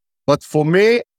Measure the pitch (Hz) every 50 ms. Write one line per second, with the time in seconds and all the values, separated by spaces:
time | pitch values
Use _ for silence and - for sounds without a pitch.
0 | _ _ _ _ _ - 143 143 - - - 156 151 156 170 190 208 220 240 240
1 | - - _